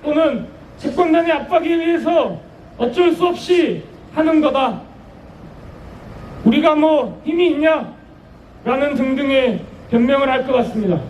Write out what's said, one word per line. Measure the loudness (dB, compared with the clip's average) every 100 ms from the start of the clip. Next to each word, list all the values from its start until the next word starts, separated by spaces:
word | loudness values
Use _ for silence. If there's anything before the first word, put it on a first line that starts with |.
또는 | 0 0 0 -2 -8 -16 -20 -10
집권단의 | -6 0 2 4 2
압박에 | -2 0 0 2
의해서 | 0 0 0 2 2 0 -4 -14 -20 -20 -6
어쩔 | -4 2 2
수 | 2 0
없이 | -2 0 2 2 -2 -10 -20 -10
하는 | -2 2 2
거다. | 2 0 -2 -4 -14 -20 -20 -20 -20 -20 -20 -20 -20 -20 -20 -20 -18 -18 -16 -2
우리가 | 2 4 2 4
뭐 | 2 2 0 -6 -4
힘이 | 0 0
있냐?라는 | 2 2 0 -4 -14 -20 -20 -20 -20 -20 -10 -4 -2 0 -2
등등의 | -2 -2 0 2 2 -2 -8 -18 -2
변명을 | 2 4 2 2
할 | 0 0
것 |
같습니다. | 0 0 -2 -2 -2